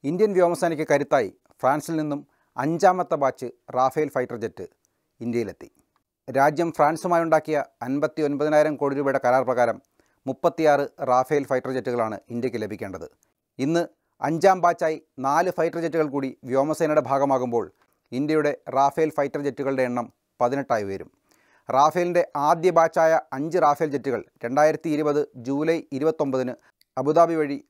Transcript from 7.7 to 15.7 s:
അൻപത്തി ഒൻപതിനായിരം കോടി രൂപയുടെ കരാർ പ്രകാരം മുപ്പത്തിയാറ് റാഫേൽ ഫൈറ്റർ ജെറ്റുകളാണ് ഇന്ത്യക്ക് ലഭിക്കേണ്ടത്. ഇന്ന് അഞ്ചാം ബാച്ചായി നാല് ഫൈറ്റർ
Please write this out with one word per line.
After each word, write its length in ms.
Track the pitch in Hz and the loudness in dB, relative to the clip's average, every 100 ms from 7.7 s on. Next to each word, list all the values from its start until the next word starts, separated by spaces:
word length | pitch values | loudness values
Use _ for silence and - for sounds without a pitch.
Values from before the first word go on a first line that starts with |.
| _ 123 | _ -6
അൻപത്തി 340 | 143 151 151 147 | -2 -2 -2 -4
ഒൻപതിനായിരം 480 | 143 151 151 156 143 | -2 2 2 2 0
കോടി 160 | 143 139 | -2 -2
രൂപയുടെ 200 | 139 135 123 | -2 0 2
കരാർ 180 | 127 127 | 2 2
പ്രകാരം 280 | 123 120 104 _ _ _ _ 131 | 0 0 -2 _ _ _ _ -10
മുപ്പത്തിയാറ് 600 | 131 170 - 156 143 143 - 131 | -2 -2 2 2 2 0 -6 0
റാഫേൽ 360 | 123 131 151 131 | 2 2 -2 0
ഫൈറ്റർ 220 | 131 127 127 | -2 -2 -4
ജെറ്റുകളാണ് 420 | 120 120 110 101 _ 117 | -4 -2 -2 -4 _ -6
ഇന്ത്യക്ക് 260 | 123 110 | -4 -4
ലഭിക്കേണ്ടത്. 440 | 107 104 101 92 82 _ _ _ _ - | -8 -8 -10 -12 -14 _ _ _ _ -6
ഇന്ന് 240 | 135 170 170 _ _ _ | -2 0 -2 _ _ _
അഞ്ചാം 360 | 143 160 190 185 175 | -4 2 4 4 2
ബാച്ചായി 320 | 170 160 160 _ - 131 | 0 -2 -4 _ -8 -2
നാല് 260 | 151 180 175 | 0 0 0
ഫൈറ്റർ 200 | 165 | -2